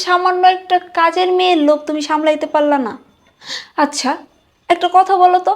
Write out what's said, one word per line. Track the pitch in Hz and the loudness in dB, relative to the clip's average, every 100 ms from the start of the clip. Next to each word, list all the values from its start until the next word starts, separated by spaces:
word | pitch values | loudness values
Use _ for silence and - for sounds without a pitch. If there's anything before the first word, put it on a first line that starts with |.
| 359 | -2
সামান্য | 359 370 359 370 370 | 0 0 2 2 0
একটা | 370 359 359 339 | -2 -4 -2 -2
কাজের | 330 339 370 370 | 0 0 0 0
মেয়ের | 370 339 294 | 2 2 2
লোভ | 294 302 | 0 -2
তুমি | 302 294 | -6 -4
সামলাইতে | 302 311 302 311 | -2 -2 -2 -2
পারলা | 311 294 277 226 | -2 0 0 -4
না? | 254 _ _ _ _ - - - - | -10 _ _ _ _ -16 -16 -10 -4
আচ্ছা, | 285 - 254 330 - _ _ _ - | -4 -2 -6 -6 -10 _ _ _ -2
একটা | 349 349 359 | 0 2 2
কথা | 381 381 | 2 4
বলো | 359 370 | 4 4
তো, | 370 | 0